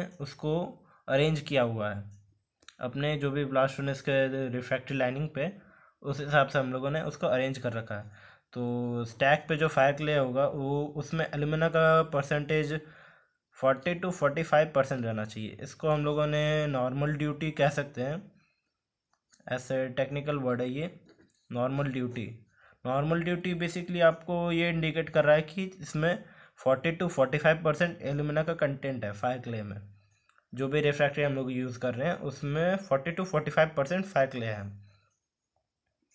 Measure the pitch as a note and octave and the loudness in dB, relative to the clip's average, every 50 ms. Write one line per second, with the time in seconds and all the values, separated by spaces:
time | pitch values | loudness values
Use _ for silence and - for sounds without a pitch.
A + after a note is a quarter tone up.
0 | F3+ - - - C#3+ - - - - D3+ D#3 E3+ F#3 C4 - - _ _ _ _ | -2 -4 -8 -12 -12 -12 -10 -6 -2 -2 -2 -2 -2 -6 -10 -16 _ _ _ _
1 | _ - C3 C#3 D3+ D#3+ D#3+ C#3+ C#3 - C#3+ C3+ A#2+ A#2 A2+ A2 G#2 G#2 G2+ G2+ | _ 0 2 4 4 4 2 0 -2 0 2 2 4 2 0 -2 -2 -4 -4 -6
2 | G2+ - - - _ _ _ _ _ _ _ _ _ - _ - - A#2+ - C#3 | -10 -12 -18 -20 _ _ _ _ _ _ _ _ _ -20 _ -10 -10 -6 -4 -2
3 | C#3+ D3+ D3+ C#3 C#3 C#3+ C3+ D3 C#3+ C3 C3+ C3 C3+ C3+ - - C#3 C#3 C#3 C#3 | -2 -2 -2 0 -2 -2 0 0 -2 2 4 2 2 2 0 -4 -4 -4 -4 -4
4 | - D3 C#3 C3+ C3+ C3 C3 C3+ C3+ B2+ A#2+ B2+ B2 - C3+ B2+ B2+ - C#3 C3+ | -2 2 2 2 2 2 0 -2 -4 -4 -4 -6 -2 -2 -4 -4 -2 -4 -2 0
5 | B2+ B2 C3 C#3 D#3 D3 - C3 D3 F#3 G3 - - - - - - - _ _ | 0 0 0 -2 -4 -4 -4 -4 -4 -4 -6 -10 -20 -20 -20 -20 -20 -20 _ _
6 | - C#3+ C#3 C#3 C#3+ C#3+ D3 D3 C3+ C#3+ - C#3+ C3+ B2+ B2+ C3 C3 C#3 D3 D#3+ | -8 -6 -6 -6 -4 2 4 4 4 4 2 0 0 0 -2 -2 -2 -2 -2 -2
7 | - D3 - - F3+ D3+ C3 B2+ C3 C3+ C3+ B2+ A#2 B2 A2+ A2+ A2+ - G#2+ G#2 | -4 -6 -4 -2 0 0 2 2 0 -2 -2 -2 -4 -4 -4 -4 -6 -6 -8 -10
8 | G#2 G#2+ - - - - - _ _ _ - B2 B2 A#2+ A#2+ A#2+ B2 A#2+ A#2+ A#2+ | -10 -12 -18 -20 -20 -20 -20 _ _ _ -6 -4 -4 -2 -2 -2 -2 -2 -2 -4
9 | A#2 A2+ - - C3+ C3+ D3+ D3+ - - D#3+ D3 D#3+ D#3 - C#3 C3+ C#3 C#3 C3+ | -4 -6 -2 2 4 4 4 4 2 -4 0 0 0 0 4 4 4 4 4 0
10 | D3+ D3+ D3+ C#3+ C3+ B2+ B2 C3+ C#3+ C#3 - D3 C3+ C3+ C#3+ D3 D3 D3 D3 D3 | -2 0 2 2 0 2 2 2 0 0 0 -4 -2 -2 -2 -2 -2 -4 -6 -8
11 | C#3 - - D#3+ D#3 - - D3 D3 D3+ D#3 D#3 D#3+ E3 D#3+ D#3+ D#3+ D#3+ D#3+ D#3+ | -6 -4 -2 -2 -2 -2 -2 -2 -2 -2 0 0 0 2 4 4 6 6 6 6
12 | D#3+ D#3+ D3+ C#3 C3+ - D3+ D3 D3 C#3+ D#3 D#3 D3+ C#3+ D#3 D3+ D3+ - - - | 4 2 0 -2 0 0 -2 -2 0 0 0 0 0 0 -4 -6 -8 -12 -20 -20
13 | - - - _ _ _ _ _ _ _ _ - C3 C3+ C3+ C3+ - F3+ F3 E3+ | -20 -20 -20 _ _ _ _ _ _ _ _ 2 2 2 2 2 0 -4 -2 -2
14 | F#3+ F#3 F3+ - D3 C#3 C#3 E3 D#3+ - D#3 D3+ D#3 - - C#3 C3 - C#3 B2+ | -4 -4 -2 2 0 2 2 0 0 4 4 4 4 4 2 2 2 2 0 -2
15 | A#2 A2+ A2 G#2+ G#2+ G#2+ - G#2+ A2 G#2 - - - - - - - D#3 D3+ D3 | -2 -2 -2 -4 -6 -6 -8 -10 -10 -10 -10 -12 -14 -16 -12 -2 0 0 2 2
16 | D3 D3 D3 D3+ D3+ D3+ D3+ D3+ D3+ D3+ D3+ D3+ D3+ D3 C#3 B2+ B2 B2+ B2+ C#3+ | 2 0 0 0 0 0 0 0 2 2 2 2 0 0 0 0 0 0 0 0
17 | C#3+ D3 D3+ C#3+ D3+ D3+ C#3+ D3 E3 D#3 D#3 - C#3 D3 D3+ D3+ C#3 C#3+ - B2 | 0 0 0 0 -2 -2 -2 -2 -4 -4 2 2 2 4 4 0 -6 -6 -6 -6
18 | B2 C3+ D#3 F#3+ - - _ _ _ _ _ _ _ _ _ _ _ _ _ _ | -4 -4 -4 -8 -10 -16 _ _ _ _ _ _ _ _ _ _ _ _ _ _
19 | _ _ _ _ _ _ _ _ _ - B2+ B2+ B2 - C3+ C3 C3 C3 B2 C3+ | _ _ _ _ _ _ _ _ _ -8 -8 -8 -4 -4 -2 -2 -2 -2 -2 -4
20 | C3 C3+ C#3+ C#3+ C#3+ D3 D3 C#3+ B2+ B2+ B2 A#2+ B2+ B2+ B2+ C#3+ D#3+ F#3 - - | -4 -2 -4 -6 -4 -4 -4 -2 0 -2 -2 -2 -2 -4 -4 -4 -6 -8 -10 -16
21 | _ _ - _ _ _ _ _ _ _ A#2+ A#2+ B2 C3 C3+ C#3 C#3+ C#3 B2+ C3 | _ _ -20 _ _ _ _ _ _ _ -4 -2 -2 0 0 -2 -2 -2 -2 -2
22 | B2+ B2 B2 B2 G#2+ A2+ A2+ - - _ _ _ - - _ _ - B2 C3 C#3 | -4 -4 -4 -6 -8 -8 -12 -16 -20 _ _ _ -20 -20 _ _ -4 -2 0 0
23 | D3 D#3+ E3 E3+ E3 F3 F3 F3 F3 F#3 F3 E3 F3 E3+ - F3+ E3+ F3+ F3+ F3 | 2 2 0 0 0 0 -2 -2 -2 -4 -2 -2 -2 -4 -4 -6 -6 -4 2 6
24 | E3+ E3 E3 E3 - - F3 F3 E3+ E3+ E3+ E3 E3+ E3+ E3 E3 D#3+ D#3+ D3+ E3 | 6 6 6 4 -4 -4 -2 0 0 2 2 2 2 2 2 2 0 0 0 0
25 | D#3+ D#3 - D#3+ C#3+ D3 D3+ D#3 D#3 - - G3 F#3+ F#3 - - D3 - - D3+ | -4 2 4 4 8 8 6 6 4 -2 -6 -6 -6 -6 -8 -12 -14 -6 -2 0
26 | D#3 E3+ G3 G#3+ - - - - - - _ - - C3 C3 C3 - E3 D#3+ E3+ | 2 2 0 -2 -6 -16 -20 -20 -20 -20 _ 0 2 2 2 4 2 -2 0 0
27 | F#3 E3+ - - C3 C3 D3+ D3 - D#3+ D#3+ D#3+ D#3+ D#3 D3 - F3 E3+ E3+ - | -2 -2 4 2 2 4 2 4 4 4 4 6 2 0 2 2 0 0 -2 -6
28 | - C3+ C#3+ D3 D3 D3+ D3 D#3 D#3+ E3+ E3 E3 D#3 C#3 C#3 C#3 - C3+ C3 A#2+ | -4 -4 -2 -2 -2 0 0 0 0 -2 0 0 0 -2 0 -4 -6 -6 -4 -4
29 | A2 G2+ G#2 G2+ - B2 C3 B2+ A#2+ B2 A2+ A2 G#2 G#2 G2+ G#2 G2+ - - _ | -6 -6 -6 -4 -2 -2 -2 -4 -6 -8 -6 -6 -6 -8 -10 -12 -14 -16 -20 _
30 | _ _ _ _ _ _ _ _ _ _ - A#2+ C3+ - D3 D3+ D3 D3 C#3+ D3 | _ _ _ _ _ _ _ _ _ _ -6 -4 -4 0 0 2 2 2 4 4
31 | D3 C#3 C#3+ D3+ D3 C#3+ C3+ C3+ C3 B2+ B2+ B2+ B2+ B2 A#2 A2+ - B2+ A#2+ A#2+ | 2 2 2 2 0 2 2 0 -2 -2 -2 -4 -4 -4 -6 -4 -4 -2 -2 0
32 | C3+ E3+ E3+ - - C#3+ - - D3 C#3+ C#3+ D#3 E3 F3+ F#3+ F#3+ - - C3+ C3+ | -2 -2 -2 -2 -6 -8 -8 -6 -6 -2 0 0 2 2 0 -2 0 0 0 0
33 | C3+ E3+ E3+ - F#3 F3+ - D3+ D3+ D#3 - E3+ D#3+ D#3 - C#3+ C#3 - F3 F#3 | 0 -4 -4 -4 -4 0 -2 -2 -2 2 4 4 4 4 2 -2 0 0 0 -4
34 | G3 G3+ - C#3 C3+ C3+ - B2 A2+ A2+ G#2+ G#2 G2+ G2+ G2+ G2+ - - _ _ | -4 0 2 2 2 2 0 -6 -4 -4 -4 -6 -8 -10 -12 -14 -20 -20 _ _
35 | _ _ _ _ _ _ _ _ _ _ _ _ _ _ _ _ _ _ _ _ | _ _ _ _ _ _ _ _ _ _ _ _ _ _ _ _ _ _ _ _
36 | _ _ | _ _